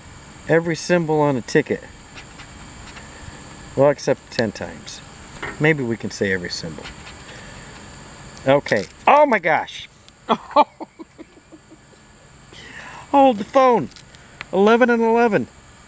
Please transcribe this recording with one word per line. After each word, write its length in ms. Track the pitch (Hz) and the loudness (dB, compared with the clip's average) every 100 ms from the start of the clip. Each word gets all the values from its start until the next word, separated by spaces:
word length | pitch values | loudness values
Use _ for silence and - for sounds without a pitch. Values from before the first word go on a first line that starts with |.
| - - - - - | -20 -20 -20 -10 0
Every 260 | 160 170 156 | 0 0 -4
symbol 460 | - 175 156 156 | 0 0 2 0
on 160 | 147 131 | 0 0
a 40 | |
ticket. 420 | - 156 - 101 - - - - - - - - - - - - - - - - - - - - | 0 0 0 -4 -8 -20 -20 -20 -20 -20 -20 -20 -20 -20 -20 -20 -20 -20 -20 -20 -20 -20 -6 2
Well, 140 | 143 | 2
except 420 | 139 - 131 - | 2 -2 -4 -4
ten 200 | - 110 | -4 -4
times. 480 | - 87 87 - - - - - - - - | -4 -12 -14 -18 -18 -20 -20 -20 -16 -14 -2
Maybe 240 | 151 151 | 0 0
we 120 | 120 113 | -2 -6
can 160 | 101 | -8
say 220 | - 101 | -4 -2
every 160 | 95 87 | -2 -6
symbol. 340 | - 85 73 - - - - - - - - - - - - - - - - 131 | -12 -12 -14 -16 -18 -20 -20 -20 -20 -20 -20 -20 -20 -20 -20 -20 -20 -20 -6 2
Okay. 400 | 139 - 110 - - - | 2 2 -2 -4 -10 0
Oh 180 | 277 294 | 2 4
my 140 | 214 | 2
gosh. 480 | 165 143 95 - - _ - | 0 -2 -4 -12 -18 _ -20
<laughs> 200 | - - 220 - 294 285 - 311 - - - - - _ 320 _ - - - - - - - - - - - - - - | -12 -6 -6 -2 0 0 -2 -20 -20 -20 -20 -20 -20 _ -20 _ -20 -20 -20 -20 -20 -20 -20 -20 -20 -20 -20 -18 -18 0
Hold 260 | 277 269 208 | 4 4 4
the 80 | 214 | 0
phone. 440 | 269 262 226 127 - - - - - - | 4 4 4 0 -10 -20 -20 -20 -20 -6
Eleven 380 | 180 208 233 240 | 2 4 4 4
and 120 | 233 | 2
eleven. 460 | 226 233 240 185 117 - - - | 2 2 2 0 -4 -12 -20 -20